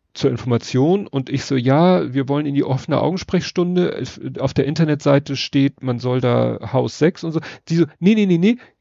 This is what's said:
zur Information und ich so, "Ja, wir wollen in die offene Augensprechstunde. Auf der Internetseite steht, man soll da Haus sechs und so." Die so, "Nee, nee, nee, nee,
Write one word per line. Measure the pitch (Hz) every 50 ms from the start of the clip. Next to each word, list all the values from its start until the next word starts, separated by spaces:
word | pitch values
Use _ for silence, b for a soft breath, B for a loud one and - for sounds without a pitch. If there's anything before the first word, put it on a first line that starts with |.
| _ _ -
zur | - - 139
Information | 127 113 - 127 120 113 - - - 127 135 160 185 208 202
und | - - 135 131 -
ich | 123 135 -
so, | - 139
"Ja, | 131 120 131 135 147 175 180 185 180 - 139 127
wir | 139 135 127
wollen | 139 147 151
in | 143 143
die | 139 143
offene | - 135 135 - - 151 127
Augensprechstunde. | - 143 180 185 - - - 175 - - - 185 175 175 180 180 180 - - - 127 - - - - 135 131 -
Auf | 131 135 -
der | - 131
Internetseite | 135 160 160 165 156 147 143 - 143 139 143 143 - 139
steht, | 131 - - - 139 135 139 - _
man | 127 127 123
soll | 117 113 123 123 131
da | 123 123 120 120 120 117 117 - 110 110
Haus | 127 127 123 120 - -
sechs | 147 175 - - -
und | 165
so." | 151 160 156 B B B _
Die | - 165
so, | 165 165 151 B -
"Nee, | 170 190 226
nee, | 214 208
nee, | 190 175
nee, | 165 175 214 240 240 B B B _